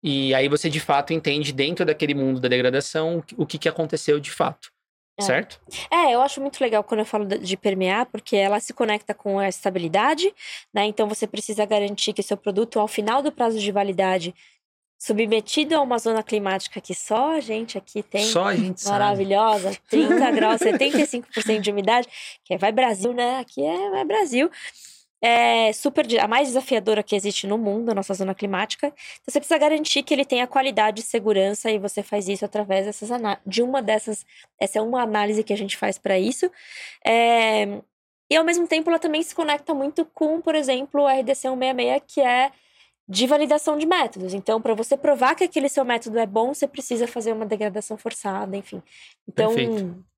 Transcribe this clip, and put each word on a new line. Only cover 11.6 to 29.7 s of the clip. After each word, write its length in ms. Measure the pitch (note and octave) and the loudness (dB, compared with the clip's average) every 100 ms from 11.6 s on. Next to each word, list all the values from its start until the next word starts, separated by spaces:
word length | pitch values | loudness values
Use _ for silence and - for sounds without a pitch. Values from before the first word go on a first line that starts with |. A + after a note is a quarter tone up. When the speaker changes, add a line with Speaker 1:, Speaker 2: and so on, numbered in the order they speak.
| G#3 | 0
Speaker 2:
garantir 460 | G#3+ G3+ G3+ - | 2 0 -2 -4
que 100 | G#3 | -4
seu 140 | G3 G3+ | -2 -2
produto, 460 | - G3 A3+ A3+ | -2 -2 0 0
ao 60 | G#3+ | 0
final 340 | - G#3 B3 | 0 0 0
do 100 | C#4+ | 0
prazo 260 | C#4 A#3 A3 | 0 -2 0
de 140 | G3+ | -2
validade, 640 | G3+ G3 F#3 F#3+ F#3 E3+ - _ _ _ _ _ _ | 0 -2 0 0 0 -2 -12 _ _ _ _ _ _
submetido 720 | - G#3+ A3 A3 G#3+ - D4+ | -4 0 2 0 0 -2 0
a 60 | D#4+ | 2
uma 180 | C#4 A#3+ | 2 0
zona 220 | A3+ A3 | 0 -2
climática 600 | G#3+ G#3+ G3 F#3+ - - | -2 -2 -2 -4 -4 -12
que 120 | - | -10
só 380 | F3+ - G#3+ C#4 | -10 -2 0 2
a 80 | D#4+ | 0
gente 380 | A#3 A3 A3+ G3+ | -4 -6 -6 -10
aqui 260 | - - | -10 -10
tem, 220 | G3+ G3 G#3+ | -6 -2 0
Speaker 1:
Só 220 | A3 F#3+ | 0 2
a 80 | F#3+ | 0
gente 240 | F#3 F#3 | -2 -4
sabe. 180 | G3 G3+ | -2 0
Speaker 2:
maravilhosa, 800 | G#3 G3+ G3 G3 A3 G#3+ F#3+ G3 _ | 2 2 2 2 4 2 0 -6 _
trinta 400 | A3 D4+ F4 B3+ | 2 4 4 4
graus, 280 | A3 G#3+ A3+ | 4 2 2
Speaker 1:
<laughs> 0 | |
Speaker 2:
setenta 420 | - D4+ C#4 D4+ | 2 2 2 2
e 40 | D4 | 0
cinco 240 | B3 A#3 | -2 -6
por 80 | - | -8
cento 200 | G#3+ A3 | -2 0
de 100 | G3+ | 0
umidade, 380 | G3+ G3 A#3+ A#3+ - - - | 0 2 2 2 -8 -18 -20
que 100 | _ | _
é, 40 | - | 0
vai 160 | G3 | 2
Brasil, 400 | A3 B3+ G3+ G#3 | 2 2 2 -2
né? 260 | A#3+ A#3+ B3+ | 0 -2 -2
Aqui 240 | A#3+ - | -6 -4
é, 380 | C#4+ E4+ G4+ F#4+ | -4 -2 -2 -2
é 20 | |
Brasil. 480 | D#4 G#4+ F#4 A#3+ D4+ - - - - - _ _ A#3 | 0 0 2 2 0 -2 -18 -18 -20 -20 _ _ 2
É 480 | A#3 A#3+ A#3 A3+ | 4 4 4 2
super 320 | G#3+ C#4+ C4+ C4 | 2 0 0 2
de-, 140 | A3+ | 4
a 80 | G#3 | 4
mais 220 | A#3 C#4+ | 4 2
desafiadora 520 | B3 C4 A#3 G3+ G#3+ | 0 0 -2 2 0
que 140 | G#3 G#3 | 0 -2
existe 320 | G3+ G3 G3 | -2 -4 -2
no 100 | G#3+ | -2
mundo, 320 | A3 G3+ A#3 | 0 -2 -2
a 60 | G3+ | -2
nossa 180 | G3 | -2
zona 220 | F#3+ F#3+ F#3+ | -4 -4 -4
climática. 520 | G3+ F#3+ A3 - C#4+ | -4 -2 -2 -2 -6
Então, 380 | - - - - | -6 -20 -16 -2
você 120 | C#4+ | -2
precisa 180 | C#4+ D#4+ | 2 2
garantir 460 | D4+ | 4